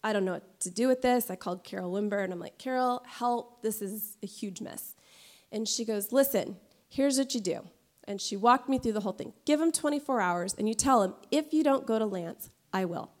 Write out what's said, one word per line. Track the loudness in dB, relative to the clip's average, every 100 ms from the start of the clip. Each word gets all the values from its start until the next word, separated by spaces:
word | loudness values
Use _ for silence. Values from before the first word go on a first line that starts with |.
"I | 0
don't | 0 0
know |
what | -2 -8 _
to | -8
do | 0 2
with | 4
this." | 4 2 0
I | -8
called | -6 -8
Carol | -8 -8 -4
Wimber, | -2 -2 -2
and | -4
I'm | -6
like, | -12 _
"Carol, | -4 0 0 -2 -6
help. | -4 -2 -2 -4 -6
This | -6 -4
is | -6 -8 -10 -12
a | -14
huge | -8 -10 -8
mess." | -12 -10 -14 -16 _ -20 -20 -20 _
And | -6 -4
she | -4
goes, | -2 -4 2
"Listen, | 4 4 2 -2 -8 _ _ _
here's | 2 2 4
what | 0
you | -2
do." | -2 -4 -6 _ _ _
And | -10 -6
she | -4 2
walked | 4 4 4
me | 0
through | 0
the | -2
whole | -4
thing. | -6 -10 -8
"Give | 2 4
him | 4
twenty-four | 2 0 0 0 0
hours, | 2 0 -2 -2
and | 0
you |
tell | 2 4 6
him, | 4 -2 0
'If | 0 2
you | 2
don't | 4 2 2
go | 0
to | 0
Lance, | -4 -8 -12 -16 _ _
I | -2
will.'" | -2 -4 -10 _